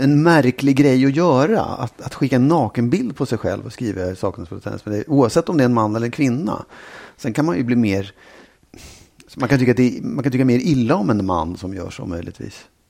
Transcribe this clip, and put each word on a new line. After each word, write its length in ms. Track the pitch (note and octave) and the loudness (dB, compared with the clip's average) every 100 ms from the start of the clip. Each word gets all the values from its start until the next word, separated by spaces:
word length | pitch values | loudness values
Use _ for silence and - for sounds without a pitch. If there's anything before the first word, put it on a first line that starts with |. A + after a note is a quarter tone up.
en 220 | C#3 D3 | 2 4
märklig 520 | E3+ D#3+ B2+ - C#3 C#3 | 6 6 4 2 2 4
grej 280 | C#3+ B2+ C#3 | 4 4 2
att 100 | C#3+ | 2
göra, 460 | F3 B2+ D#3+ G#3+ | 2 4 2 0
att, 400 | - - B2 - | -2 -6 -8 -10
att 120 | - - | -14 -4
skicka 200 | C3+ B2+ | 0 2
en 120 | C#3 | 4
nakenbild 720 | E3 G#2+ B2 A#2+ F#3 A#3+ D3+ | 2 0 -2 0 0 -2 -6
på 80 | C3+ | -4
sig 120 | A2 | -2
själv 280 | F2+ G2+ G#2+ | -4 -6 -10
och 80 | |
skriva 280 | - A#2 F#2+ F2+ | -8 -6 -4 -6
i 100 | F#2 | -4
sakens 340 | G2 F#2 F2+ | -6 -6 -14
potens. 360 | G2 G2+ G#2 G#2+ | -12 -12 -10 -6
Men 80 | |
det, 100 | G#2 - | -6 0
oavsett 420 | C#3 A2+ E3 E3+ | 2 4 2 0
om 80 | D#3+ | 2
det 60 | |
är 20 | B2 | 2
en 80 | |
man 220 | A#2 G#2+ A2+ | 2 0 -2
eller 100 | A#2+ | -4
en 60 | |
kvinna. 540 | D#3 C3+ B2 G3+ - - - - - - _ | -2 -2 -2 -4 -8 -12 -20 -20 -20 -20 _
Sen 160 | B2 | -6
kan 120 | A2 D#3+ | -2 -2
man 120 | F3 | -2
ju 60 | |
bli 120 | A#2+ A#2+ | 0 0
mer, 360 | G#2+ G2 G2 _ - - - _ _ - - - _ _ - - | 0 -2 -6 _ -20 -20 -20 _ _ -20 -20 -20 _ _ -20 -8
man 140 | B2 | -2
kan 100 | C3+ | 2
tycka 120 | B2 | 2
att 60 | B2 | 4
det, 220 | B2 - | 2 0
man 200 | - D3 | -6 -4
kan 80 | B2+ | -2
tycka 140 | B2+ C3 | 0 2
mer 140 | A#2+ | 2
illa 360 | A3 C3 A#2 F#3+ | 2 0 2 0
om 140 | F3 | 0
en 160 | G#2+ F#2+ | 0 0
man 320 | F2 E2 - | -2 -4 -8
som 160 | F#2+ | -10
gör 160 | F#2+ F2+ | -10 -12
så 160 | - F2 | -12 -10
möjligtvis. 600 | E2+ F#2+ - G2+ - - _ | -10 -10 -14 -16 -16 -20 _